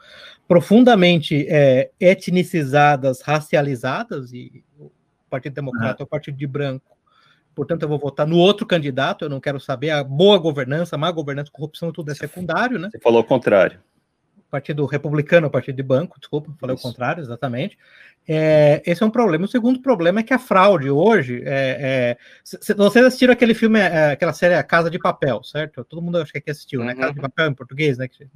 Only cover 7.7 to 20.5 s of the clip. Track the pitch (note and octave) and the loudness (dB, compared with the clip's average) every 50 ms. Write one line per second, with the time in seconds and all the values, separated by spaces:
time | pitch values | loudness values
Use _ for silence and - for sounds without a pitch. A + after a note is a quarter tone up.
7.7 | E3+ D#3+ E3 D3 D3+ C#3 C#3+ C#3 - - D3+ D#3 E3+ E3+ F3 F#3+ G3+ G#3 A3 - | -6 -4 -4 -4 -4 -4 -4 -6 -4 -4 -2 2 4 4 4 4 2 0 -2 -2
8.7 | F#3 E3 C#3+ C#3+ B2+ C3 C3+ E3 G3+ - E3+ D3 C#3+ C3+ - D3 C#3 C3+ - - | -2 -2 -2 -4 -4 -2 -2 -4 -4 -6 -8 -10 -10 -8 -6 -8 -8 -6 -8 -10
9.7 | C3+ A#2+ C3+ D#3+ D#3 D3 C3+ C3 C3+ D3 F#3 G3+ G#3 F#3 D#3 D#3+ C#3 C#3+ B2+ B2 | -8 -6 -4 -4 -4 -4 -6 -4 0 4 4 6 6 4 2 -2 -4 -4 -4 -4
10.7 | C#3 D#3+ F3 - E3 C#3+ D3+ F3 E3+ D#3+ D3 C#3+ C#3 C#3 D3 D3 _ - D#3 D3+ | -4 -4 -4 -4 -6 -4 -4 -4 -4 -4 -6 -8 -8 -8 -10 -12 _ -14 -14 -14
11.7 | - - F3 E3 D3+ - D#3+ C#3+ D3 - D3+ D3 - F3+ F3+ E3 D#3+ F3+ A3 B3 | -12 -10 -10 -10 -8 -10 -10 -10 -10 -10 -12 -12 -12 -10 -8 -4 -4 -2 -2 -2
12.7 | B3+ F3+ E3 G#3 - - - A#2+ A#2 A#2 A2 - C#3 A#2+ - B2 G#2 F#2+ F2 E2 | -4 -6 -8 -10 -8 -2 2 2 4 4 4 2 0 0 2 2 4 4 4 2
13.7 | - - _ _ _ _ _ _ _ _ _ _ _ _ _ _ - C#3 - - | 0 -6 _ _ _ _ _ _ _ _ _ _ _ _ _ _ -10 -10 -8 -8
14.7 | D3+ D3 C#3+ B2+ D3+ C#3+ D3 D#3 D3 D3+ D3 - F3 E3+ D#3 C#3 - C3 - - | -6 -6 -4 -4 -4 -6 -4 -4 -2 -4 0 2 2 2 4 2 -2 -4 -4 -6
15.7 | C3 B2+ C3+ C3 C3 B2+ F3 - _ _ - - - D3+ D3 D#3 C#3+ - - B2+ | -8 -8 -4 -2 0 0 -2 -4 _ _ -12 -8 -8 -8 -8 -10 -14 -12 -10 -8
16.7 | C3 B2+ - B2 A2+ - A#2+ C3 E3+ F3 D3 A#2 A#2+ - - B2+ A#2 B2 D#3+ G#3+ | -8 -8 -10 -12 -10 -6 -6 -6 -6 -6 -10 -12 -10 -8 -8 -6 -6 -6 -8 -8
17.7 | - _ _ _ _ - - _ _ _ _ - D#3 D#3 D#3 D#3 D3+ D3+ D3+ D3 | -10 _ _ _ _ -20 -20 _ _ _ _ -4 -2 0 2 4 4 6 6 6
18.7 | D3 D3+ - F3 F3 F3 A3 G#3+ A3 A#3+ A#3+ G3+ D#3 D#3 F#3+ G3+ - B3 A3 B3 | 4 2 0 -2 -2 0 0 0 0 0 0 0 0 -2 -2 -2 -2 -2 0 0
19.7 | C4 B3+ - C4+ B3 F3 E3 E3+ F#3+ A3+ A3 - C4+ B3 - - | -2 0 0 0 0 0 0 0 0 0 -2 -2 -2 -4 -2 0